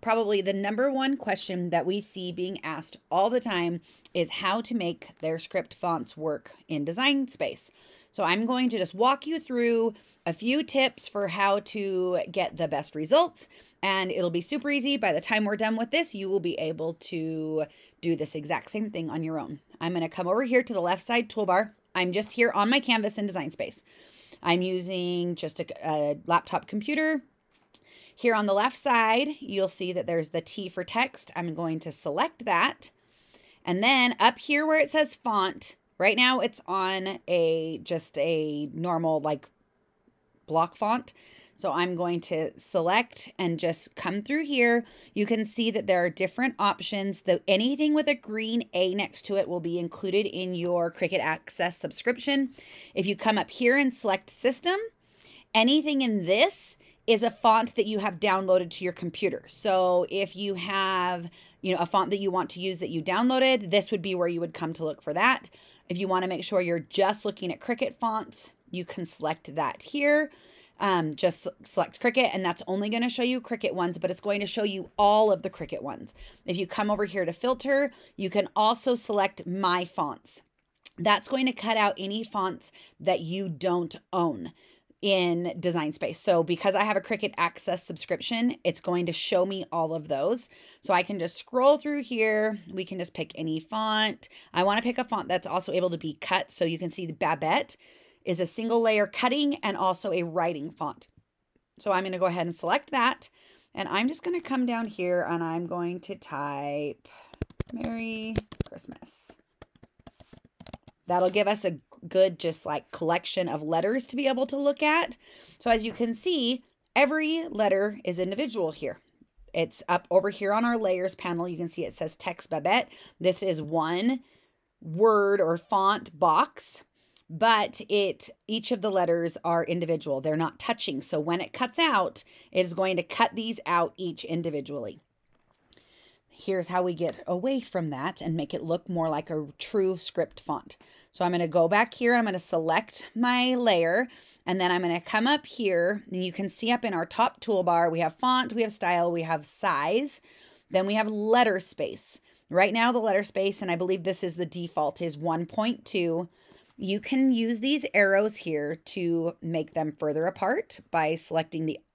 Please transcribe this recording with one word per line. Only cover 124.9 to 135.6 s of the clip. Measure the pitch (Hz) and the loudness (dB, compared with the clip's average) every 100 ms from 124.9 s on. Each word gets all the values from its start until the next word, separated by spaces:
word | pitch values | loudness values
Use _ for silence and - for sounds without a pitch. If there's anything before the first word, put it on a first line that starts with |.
| 160 220 214 202 202 | 4 6 6 4 4
or | 165 170 | 2 0
font | - 202 196 208 - 156 | 0 2 2 0 -4 2
box, | 175 160 262 - - - - _ _ - _ | 4 6 4 -2 -10 -10 -12 _ _ -20 _
but | 160 220 220 208 - 208 | 0 4 4 2 -4 -2
it, | 202 196 - - - - | 2 2 -2 -8 -14 -6
each | 220 220 | -4 -2
of | 233 | -2
the | 208 | 0
letters | 190 170 170 170 160 | 2 4 2 0 -2
are | 170 170 165 | 0 0 2
individual. | 175 165 160 147 135 | -2 0 -2 0 -2
They're | 147 156 | 0 0
not | 160 - | 0 -2
touching. | - 233 - 135 | -4 -2 -2 -4
So | - 156 | -4 -4
when | 156 175 | 0 -2
it | 180 | -4
cuts | - 247 - | -4 -4 2
out, | 330 226 180 - - - - | 2 4 0 -4 -16 -20 -6
it | - | 0
is | 180 | 0
going | 170 190 175 | 0 0 0
to | |
cut | 170 - 226 208 | -4 2 2 2
these | 226 226 - | -6 -6 0
out | 175 170 - | 0 0 -2
each | 185 - | -8 -8
individually. | - 165 170 151 139 143 107 - _ _ _ _ _ _ | -6 -4 -2 -4 -6 -8 -10 -12 _ _ _ _ _ _